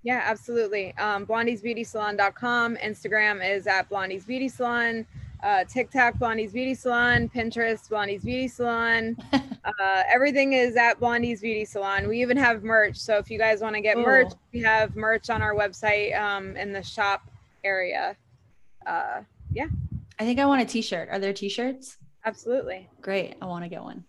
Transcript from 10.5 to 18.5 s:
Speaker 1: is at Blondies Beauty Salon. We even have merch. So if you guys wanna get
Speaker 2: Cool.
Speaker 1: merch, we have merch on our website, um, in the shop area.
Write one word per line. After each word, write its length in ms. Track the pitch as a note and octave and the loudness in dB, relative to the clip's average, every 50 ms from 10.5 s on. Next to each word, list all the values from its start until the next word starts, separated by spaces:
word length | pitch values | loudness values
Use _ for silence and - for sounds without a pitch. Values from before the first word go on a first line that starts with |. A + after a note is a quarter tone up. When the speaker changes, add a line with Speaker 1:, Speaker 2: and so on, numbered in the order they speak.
| C4+ | 4
Speaker 1:
is 240 | B3+ B3 B3 A3 | 4 2 4 4
at 220 | A#3+ A#3 A#3 A3 - | 4 4 4 4 2
Blondies 420 | A#3+ A#3+ A#3 A#3 A#3+ A#3+ A#3 G3 | 0 0 2 2 0 -2 -2 -4
Beauty 240 | G3 A3+ A3 G#3+ G#3+ | -4 -4 -4 -4 -4
Salon. 420 | G#3 - G#3 G3 G3 G3 G3 G3 | -6 -6 -6 -2 -2 -2 0 0
We 140 | G#3 A3 A#3 | -2 0 0
even 160 | B3 B3 B3 | 2 2 2
have 260 | C#4 C4+ A#3+ A#3 G#3+ G3 | 4 4 4 2 2 0
merch. 320 | A3 A3+ A3 G#3+ G3+ - | 2 4 4 4 4 0
So 220 | - - - A3 | -6 -2 0 0
if 120 | G#3 G#3 - | 0 0 -2
you 80 | A3+ | -2
guys 220 | G#3 A3 A3 A3 G3+ | 0 2 2 2 2
wanna 200 | A3 A3 G#3+ G#3+ | 0 -4 -4 0
get 140 | G3+ G#3+ G#3 | 2 2 2
Speaker 2:
Cool. 80 | A#3 A#3+ | 4 6
Speaker 1:
merch, 280 | B3 C4 C4 C4+ C4+ - - _ _ - | 6 8 8 6 4 0 -12 _ _ -8
we 80 | A#3+ | 0
have 340 | A3+ A3 A3 A3 A3 G#3 - | 2 4 4 4 4 2 0
merch 340 | G#3+ A3 A3 A3+ G#3+ - - | -2 0 2 2 0 0 -2
on 120 | A#3 G#3+ | -2 0
our 120 | G#3+ G#3+ G#3 | 0 0 2
website, 640 | G#3 G#3 G3+ F#3 - - G#3+ G#3 G#3 G#3 G#3 - | 2 0 0 -2 -2 0 2 2 2 2 0 -2
um, 380 | G3 G#3+ G#3 G3+ G3 F#3+ F#3+ F#3 | -2 -2 -2 -2 -4 -6 -10 -8
in 160 | - G3 G3+ | -8 -8 -6
the 100 | G3 G3 | -6 -8
shop 480 | F#3 - - - G#3 G3+ G3 F#3+ _ - - - _ _ _ _ - | -8 -10 -4 0 0 0 0 -2 _ -14 -20 -20 _ _ _ _ -4
area. 520 | G3 G3 F#3+ F#3 F3+ - C#2 C2+ F3+ G3+ _ _ _ _ _ _ _ | -2 -2 0 -2 -2 -2 -2 -4 -4 -6 _ _ _ _ _ _ _